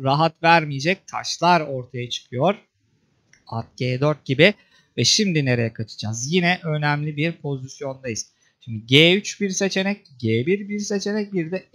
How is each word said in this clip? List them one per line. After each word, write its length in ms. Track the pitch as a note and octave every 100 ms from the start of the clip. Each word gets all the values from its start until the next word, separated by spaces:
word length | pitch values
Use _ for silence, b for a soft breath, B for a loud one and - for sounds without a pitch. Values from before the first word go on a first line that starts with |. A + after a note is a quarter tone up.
rahat 400 | C3+ C#3+ E3 -
vermeyecek 640 | E3 E3+ D3+ C#3 D3+ F#3+ -
taşlar 540 | A#2 B2 - E3+ F3
ortaya 480 | D3+ C3 A#2+ B2+ A#2+
çıkıyor. 460 | - - A#2+ D#3+ G#3 _ _ _ _ _ _ _ _ -
At 300 | A2+ - -
G 240 | B2+ B2+
dört 240 | D3 D3 -
gibi. 280 | C3+ F3+ - b b b -
Ve 60 |
şimdi 420 | A2+ - G3+ D#3 C3+
nereye 280 | A#2+ A#2
kaçacağız? 600 | - A2+ - G#2+ A2+ C3
Yine 260 | F3+ F3 F3+
önemli 540 | E3+ D3+ D3 D3 D3+ D3
bir 140 | D#3+
pozisyondayız. 1000 | E3 D3 C3+ C3 - C#3 C3 C3 G#2+ - _ _ _
Şimdi 260 | - A2 A2+
G 300 | C3+ E3 G3
üç 260 | - -
bir 80 | G3+
seçenek, 580 | F#3+ G3 F#3+ F#3+ G3+ _ -
G 260 | A2+ A2+ C3
bir 240 | G3+ G3+
bir 100 | G#3
seçenek, 540 | G3+ G3+ G3+ G#3+ G3+
bir 180 | G3 D#3+
de 140 | F#3 -